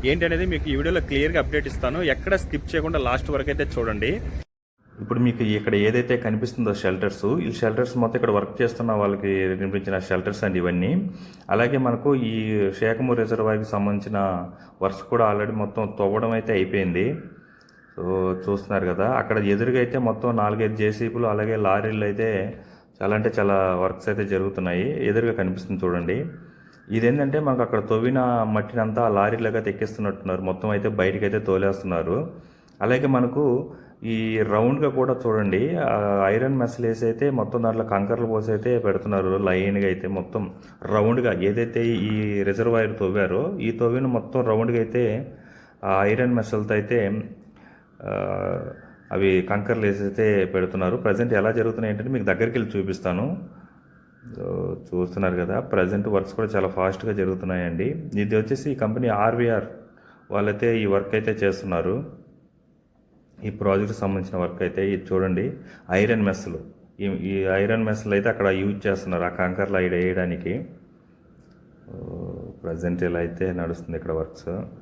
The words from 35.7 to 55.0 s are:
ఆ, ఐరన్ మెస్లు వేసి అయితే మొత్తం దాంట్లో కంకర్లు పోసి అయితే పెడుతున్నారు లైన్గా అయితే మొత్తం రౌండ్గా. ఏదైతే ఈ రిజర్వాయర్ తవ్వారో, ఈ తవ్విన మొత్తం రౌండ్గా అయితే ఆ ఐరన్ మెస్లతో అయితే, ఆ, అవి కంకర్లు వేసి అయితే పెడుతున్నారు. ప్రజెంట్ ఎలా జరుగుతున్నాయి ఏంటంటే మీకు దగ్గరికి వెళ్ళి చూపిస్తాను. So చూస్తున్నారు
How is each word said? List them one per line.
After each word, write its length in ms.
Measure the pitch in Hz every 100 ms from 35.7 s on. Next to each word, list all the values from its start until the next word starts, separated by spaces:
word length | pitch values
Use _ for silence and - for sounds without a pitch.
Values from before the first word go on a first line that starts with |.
| 170
ఆ, 460 | 139 104 104 101 98
ఐరన్ 300 | 107 131 131
మెస్లు 300 | 120 - 117
వేసి 180 | 113
అయితే 260 | 117 113 143
మొత్తం 320 | 131 104 120
దాంట్లో 220 | 113 110
కంకర్లు 420 | 110 98 101 117 113
పోసి 240 | 110 110
అయితే 280 | 107 123 120
పెడుతున్నారు 580 | 101 95 107 98 95 98
లైన్గా 500 | 98 92 98 101 98
అయితే 220 | 92 95
మొత్తం 440 | 95 90 110 95 - - -
రౌండ్గా. 580 | - 107 113 120 120 90
ఏదైతే 460 | 95 113 117 117 117
ఈ 560 | 113 107 107 107 101
రిజర్వాయర్ 560 | 98 101 113 113 107 107
తవ్వారో, 580 | 95 101 92 92 160 196
ఈ 100 | 113
తవ్విన 360 | 113 117 123 131
మొత్తం 400 | 120 - 127 113
రౌండ్గా 300 | 110 117 117
అయితే 580 | 113 123 117 110 143 - - - - _
ఆ 200 | 101 95
ఐరన్ 300 | 101 110 123
మెస్లతో 400 | 120 107 107 107
అయితే, 480 | 107 104 120 98 107 - - - - - - _ -
ఆ, 100 | 50 50 50 50 50 50 50 - - - -
అవి 340 | 98 98 92 92
కంకర్లు 320 | 104 104 113
వేసి 200 | 104 101
అయితే 420 | 101 98 110 101
పెడుతున్నారు. 520 | 92 95 92 95 92 -
ప్రజెంట్ 360 | 110 101 120
ఎలా 180 | 110 107
జరుగుతున్నాయి 420 | 117 113 113 110
ఏంటంటే 160 | 104 123
మీకు 140 | 131
దగ్గరికి 340 | 101 104 113 120
వెళ్ళి 200 | 110 104
చూపిస్తాను. 600 | 95 92 92 90 135 190 - - - - _ - _ _ 120
So 100 | - 90 90 92 87
చూస్తున్నారు 600 | - 90